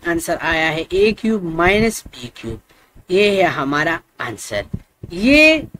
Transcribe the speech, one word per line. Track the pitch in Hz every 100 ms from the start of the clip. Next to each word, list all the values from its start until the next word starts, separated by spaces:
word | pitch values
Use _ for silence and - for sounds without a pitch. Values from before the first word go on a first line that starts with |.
| 175
answer | 170 165 170
आया | 151 165 160
है | 160 160
ए | 185 208 208
क्यूब | 220 220 175 160
माइनस | 175 208 226 214 -
बी | - 120 -
क्यूब। | 113 - - _ _ - -
ये | 185 208
है | 196 175
हमारा | 143 139 143 156 165 - -
आंसर। | - 107 - 101 98 - - _ -
ये | 170 226 294 311 311 - -